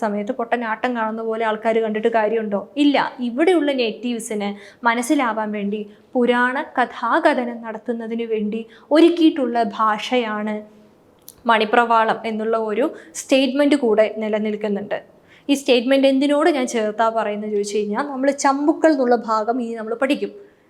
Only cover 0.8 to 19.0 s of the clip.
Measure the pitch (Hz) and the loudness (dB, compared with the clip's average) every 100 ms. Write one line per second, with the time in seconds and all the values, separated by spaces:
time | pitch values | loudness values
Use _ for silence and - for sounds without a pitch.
0.8 | 254 240 220 220 226 220 226 214 226 226 | -4 -4 -4 -4 -4 -2 -2 -2 0 0
1.8 | 220 214 226 226 214 226 214 202 - 277 | 0 0 0 2 0 0 -2 -4 -4 0
2.8 | 285 269 - - 240 233 330 339 285 269 | 2 2 0 -4 -4 0 2 2 2 0
3.8 | 233 214 247 233 - 214 202 202 - - | -2 -4 -6 -6 -6 -6 -6 -8 -14 -4
4.8 | 233 240 240 302 240 220 214 208 202 214 | 0 0 2 0 0 -2 -4 -4 -4 -6
5.8 | 208 - _ 254 240 240 247 269 311 - | -8 -16 _ 0 2 4 2 -2 -4 -2
6.8 | 240 - 233 302 320 254 240 233 226 214 | -2 -2 0 2 4 2 -2 -8 -10 -10
7.8 | - 233 226 233 226 214 208 226 - - | -6 -6 -4 -6 -2 -2 -2 -4 -8 -14
8.8 | - 302 339 339 320 302 247 233 220 202 | 2 6 6 6 2 2 0 0 -2 0
9.8 | 220 214 - 254 226 214 214 214 214 - | 0 -2 -2 -2 -2 -4 -4 -6 -10 -20
10.8 | _ _ _ _ - - 240 220 214 233 | _ _ _ _ -20 -6 2 2 4 2
11.8 | 233 233 220 226 226 214 220 226 220 208 | 4 4 2 -2 -4 -4 -2 -2 -2 -2
12.8 | 302 - - - - 269 269 269 285 277 | -2 -4 -16 -12 0 2 2 2 2 4
13.8 | 247 214 214 220 214 214 214 208 214 202 | 4 4 2 0 -4 -2 -2 -4 -4 -4
14.8 | 208 - - _ _ - - 277 277 247 | -4 -8 -10 _ _ -10 -2 0 2 2
15.8 | 240 269 269 269 285 285 330 294 254 240 | 4 4 4 4 2 2 2 2 -2 -2
16.8 | 214 214 226 226 208 208 214 208 202 214 | -2 0 0 0 -2 -4 -4 -4 -2 -2
17.8 | 202 214 285 262 277 277 285 277 294 311 | -2 -4 -4 -2 -2 2 0 2 0 2
18.8 | 320 277 | 4 4